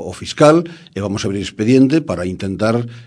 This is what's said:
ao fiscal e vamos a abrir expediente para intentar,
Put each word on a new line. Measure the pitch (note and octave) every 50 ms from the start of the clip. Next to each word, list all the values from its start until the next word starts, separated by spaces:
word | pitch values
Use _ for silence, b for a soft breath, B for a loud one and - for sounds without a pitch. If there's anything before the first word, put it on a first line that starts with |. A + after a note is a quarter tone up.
| E2+
ao | F2 F#2
fiscal | - F#2+ - - - D#3 D3 D#3 E3+ E3+ E3+ B B B B _
e | F#2+
vamos | G2+ G2+ G2 G#2 -
a | G#2
abrir | G2 G2+
expediente | F#2 F2+ - - G#2+ A2+ C3 C3 C3+ C3 D3+ D#3+ D3
para | - F#2 E2 F2+ F#2
intentar, | F#2 F2+ G2+ G2 F#2+ E2+ G#2+ A2 A#2 A#2+ A#2+ A#2 B B B